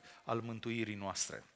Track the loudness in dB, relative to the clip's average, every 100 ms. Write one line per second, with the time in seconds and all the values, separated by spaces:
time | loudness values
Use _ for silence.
0 | -10 -8 0 2 2 -2 0 2 2 0
1 | 0 2 0 0 -10